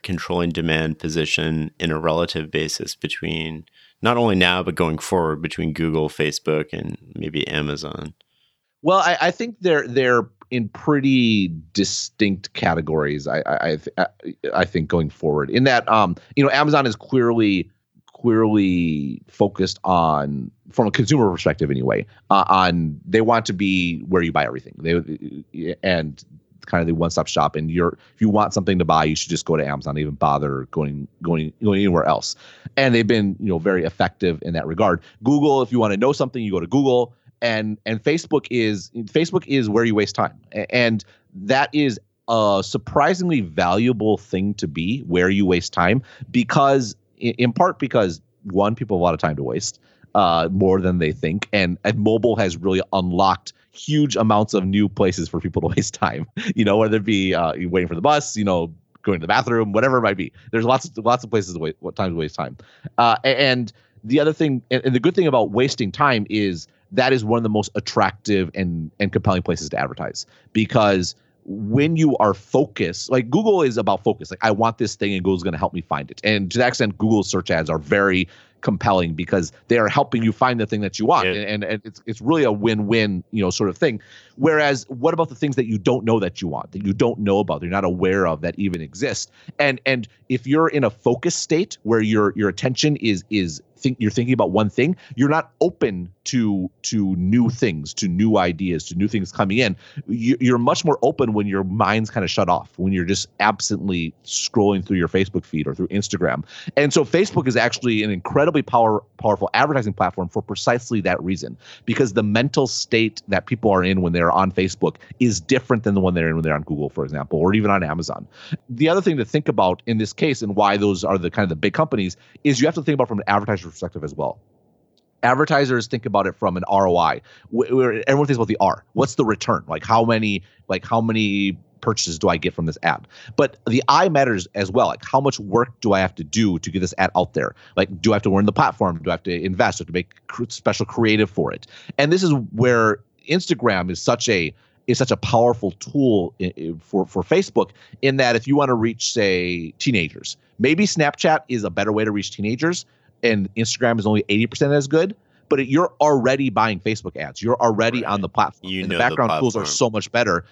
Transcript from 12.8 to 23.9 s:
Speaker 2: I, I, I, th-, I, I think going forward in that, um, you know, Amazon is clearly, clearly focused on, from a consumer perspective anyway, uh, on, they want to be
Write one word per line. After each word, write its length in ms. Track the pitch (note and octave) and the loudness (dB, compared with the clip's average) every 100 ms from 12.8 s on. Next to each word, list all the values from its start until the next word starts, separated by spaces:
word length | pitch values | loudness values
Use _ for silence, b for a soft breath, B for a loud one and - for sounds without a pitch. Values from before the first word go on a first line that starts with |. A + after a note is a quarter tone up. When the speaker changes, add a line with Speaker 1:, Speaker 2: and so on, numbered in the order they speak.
| D2+ D#2 D2 D2 C#2 | -2 -2 -2 -4 -2
Speaker 2:
I, 140 | D2+ | -2
I, 160 | - - | -2 -2
I, 200 | E2 D#2 | -2 -4
th-, 120 | - - | -4 -4
I, 80 | - - - - - | -4 -6 -16 -10 -4
I 100 | - | -2
think 220 | F2+ F2+ D#2 | 0 -2 0
going 240 | F2 D2 | 0 -2
forward 400 | - D#2+ D2 C#2 | -4 -2 -2 0
in 140 | A#2+ | 2
that, 240 | C3+ A#2+ - | 4 2 4
um, 260 | A2 F#2+ E2+ B - | 2 2 -2 B 0
you 80 | |
know, 60 | C#3 | 2
Amazon 360 | C#3 D3+ D3 B2+ | 4 4 2 2
is 80 | |
clearly, 720 | G#2+ - C3 A#2+ A#2 G#2 F#2+ F2+ _ _ _ _ | -4 -2 0 2 2 2 2 -2 _ _ _ _
clearly 1080 | - A#2 A2 A2 G#2+ F#2+ F2 E2+ D2 C#2+ G#1 - | -4 2 4 4 4 4 2 0 -2 -4 -8 -16
focused 540 | - G2+ G2 F#2 - | 0 0 2 -4 -2
on, 640 | F#2 F2 E2 D2 C#2+ C#2+ - - - | 0 2 2 0 -2 -6 -8 -16 -6
from 160 | - G#2+ | 0 2
a 40 | |
consumer 400 | - A2+ D3 G#2 | 2 2 2 2
perspective 400 | E2+ - D#2 D2 | 2 -2 0 -2
anyway, 360 | C2+ B1+ G#1 - b _ | 0 0 -2 -4 b _
uh, 140 | G2 - | 0 4
on, 520 | F#2+ F2+ F2 D#2 D2 - | 4 4 2 -2 -6 -2
they 140 | A2 | 2
want 260 | A2+ A#2 A2 | 4 2 0
to 60 | |
be 480 | F#2+ G2+ F#2 F2 | -2 0 2 0